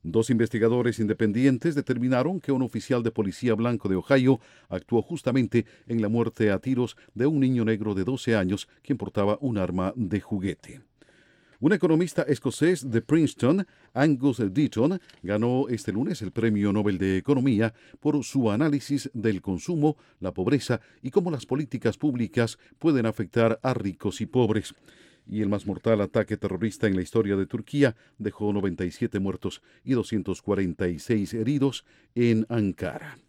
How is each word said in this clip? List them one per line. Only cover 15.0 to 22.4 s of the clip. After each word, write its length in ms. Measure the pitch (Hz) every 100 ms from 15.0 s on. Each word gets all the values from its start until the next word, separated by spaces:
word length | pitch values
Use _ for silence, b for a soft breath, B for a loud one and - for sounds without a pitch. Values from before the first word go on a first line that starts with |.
| b b
ganó 460 | 85 104 117 127 123
este 200 | 117 -
lunes 300 | 98 170 170
el 120 | 95
Premio 380 | - 113 107 101
Nobel 280 | 101 104 90
de 180 | 95 95
Economía 560 | 110 139 135 104 113 B B B
por 240 | 147 147
su 260 | 110 139 113
análisis 580 | 104 160 143 - 143 -
del 260 | 117 110 95
consumo, 560 | - 90 - 170 147 147 b b
la 140 | -
pobreza 480 | 127 92 139 - 117 b b
y 120 | 131
cómo 180 | 202 175
las 160 | 143 -
políticas 500 | 135 151 127 117 -
públicas 600 | 147 123 113 -